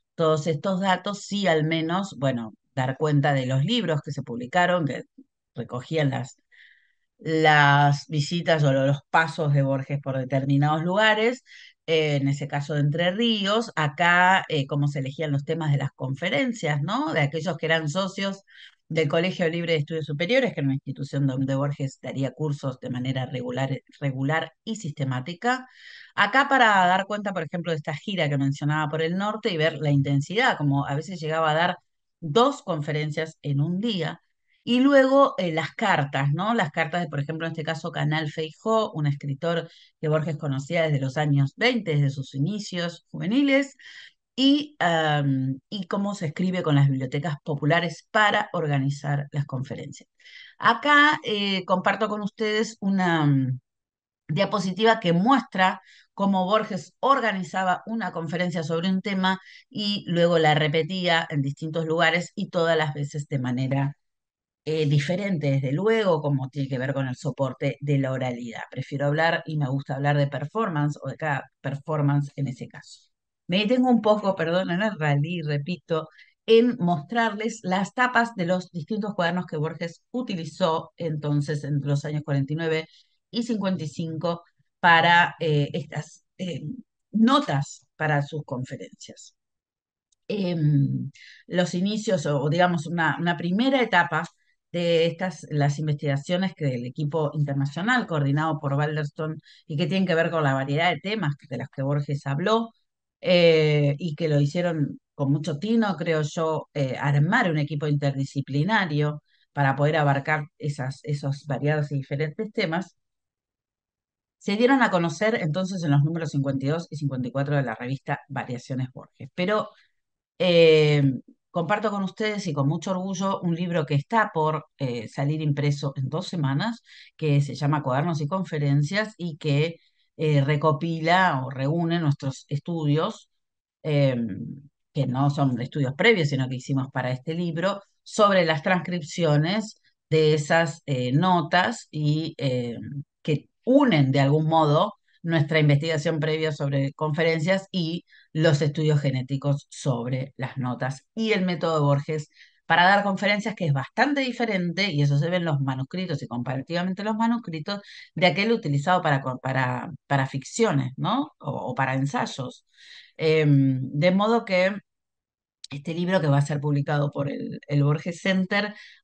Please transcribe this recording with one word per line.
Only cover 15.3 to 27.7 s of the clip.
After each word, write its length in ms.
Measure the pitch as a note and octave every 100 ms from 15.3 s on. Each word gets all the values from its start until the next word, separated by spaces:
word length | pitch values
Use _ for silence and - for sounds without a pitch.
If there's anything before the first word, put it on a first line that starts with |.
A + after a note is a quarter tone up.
los 120 | C#3
temas 280 | C#3+ D#3+ D#3
de 60 | C#3+
las 120 | C#3
conferencias, 880 | - C3+ C#3 F3+ C#4 C4 - D3+ D3
¿no? 300 | C#3+ A#3+ D#4
De 80 | E3
aquellos 380 | C#3+ D#3+ E3+ -
que 80 | D#3+
eran 240 | D#3+ D3+
socios 540 | F3+ F#3+ F#3+ G3 F#3+ _ - - _ -
del 220 | D#3+ D3+
Colegio 400 | E3+ F#3 F3+ E3
Libre 240 | E3+ E3+
de 60 | D#3+
Estudios 260 | D3 D#3+ D3+
Superiores, 480 | D3 F3 C4 A3+
que 80 | -
era 60 | C#3
una 80 | C#3
institución 520 | - - C3+ C#3 C#3
donde 280 | C3 C3+ C3+
Borges 440 | C#3+ C#3+ C#3 -
daría 300 | B2+ - C3+
cursos 480 | - D3+ C#3+ C#3 B2+
de 100 | B2
manera 360 | B2 C3 C3 B2+
regular, 560 | B2+ B2 B2+ C3+ C3 _ -
regular 540 | C#3 C3 C#3 D#3+ E3 _
y 140 | - G#3+
sistemática. 880 | C#3+ D3 C3 B2+ C3 F3+ A#3+ B3+ B3+ - - - - -
Acá 320 | G3+ C4 C#4
para 400 | C4+ A3+ G3 F3+
dar 180 | F#3+ F#3+
cuenta, 280 | G#3 G3+
por 100 | F#3
ejemplo, 280 | D#3 F3+ E3+